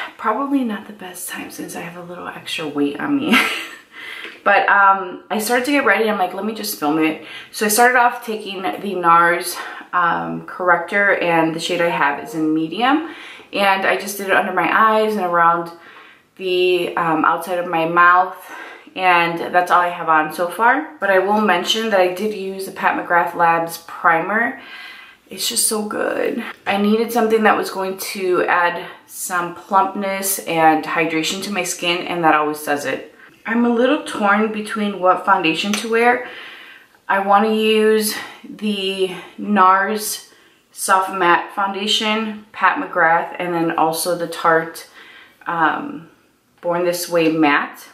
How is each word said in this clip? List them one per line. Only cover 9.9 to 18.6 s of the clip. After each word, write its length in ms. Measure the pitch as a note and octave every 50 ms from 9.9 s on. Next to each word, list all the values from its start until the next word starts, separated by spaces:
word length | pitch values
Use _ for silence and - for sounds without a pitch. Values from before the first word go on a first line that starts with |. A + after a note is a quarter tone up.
| -
um, 500 | F3 E3+ E3+ E3+ E3+ E3+ E3 E3 E3 E3
corrector, 680 | - - - F3+ F3+ E3+ E3+ - - G#3 G3+ G3+ G3 F3
and 400 | - F3 E3+ E3+ E3 D#3+ D#3+ D#3+
the 60 | E3
shade 200 | - - F3 E3+
I 80 | E3+ E3+
have 340 | E3+ E3 D3 C#3 C#3+ -
is 120 | - - E3
in 180 | D#3+ D#3 D#3
medium. 560 | D#3 D#3+ D#3+ E3 F3+ G#3+ A#3+ C4 D4 E4 E4 - - - - - - - - - -
And 320 | G3 G3+ G3 F#3+ F#3+ -
I 100 | - F#3+
just 220 | - - G3+ - -
did 100 | G3 F#3+
it 80 | F#3
under 160 | - G3+ F#3+
my 160 | F#3 F3+ E3 -
eyes 460 | - G3+ A3 A3 G#3+ A3 A3 G#3+ G#3+
and 80 | G3+ F3+
around 480 | F3 F3 F3 E3+ E3+ E3+ E3+ E3+ - - - - - - - - - - _ _ _ _
the, 580 | - F#3+ F#3 F3+ F3+ F#3 F3+ F3+ F3 E3+ - -
um, 300 | - E3+ E3 D#3 - -
outside 340 | - E3+ E3+ - F#3+ F3+ F3
of 80 | F3
my 200 | F3+ E3+ E3 D#3+
mouth. 500 | E3+ E3+ F3 F3 F3 F3+ F#3 F#3 F#3 - - - - - -